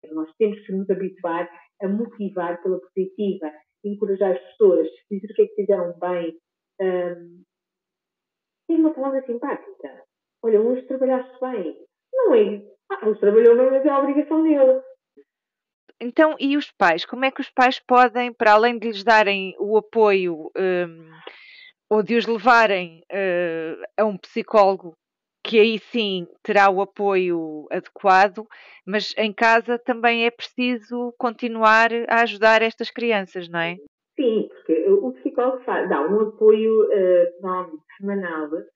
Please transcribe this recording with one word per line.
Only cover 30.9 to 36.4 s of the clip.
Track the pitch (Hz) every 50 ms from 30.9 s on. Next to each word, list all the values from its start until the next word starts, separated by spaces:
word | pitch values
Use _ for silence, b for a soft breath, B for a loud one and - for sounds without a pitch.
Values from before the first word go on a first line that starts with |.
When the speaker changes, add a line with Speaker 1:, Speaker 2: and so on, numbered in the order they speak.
| 240 240 240 240 240 _
Speaker 2:
continuar | - 240 220 - 247 240 226 226 220 214 220 220 226 226 226 233 233 -
a | 226 233
ajudar | 233 226 202 202 214 220 220 220
estas | 226 226 - _ 233 -
crianças, | _ - 240 233 220 202 190 185 - 190 175 165
não | 170 170
é? | 165 170 175 185 147 _ _ _ _ _ _
Speaker 1:
Sim, | - 269 233 220 208 - -
porque | - - _ - 160 160 165 196
o | 196 - - 254
psicólogo | 254 - - 302 - - 240 262 262 254 -
fa-, | - 190 - -
dá | 185 165 143
um | 147 165 202 214
apoio, | 220 208 - -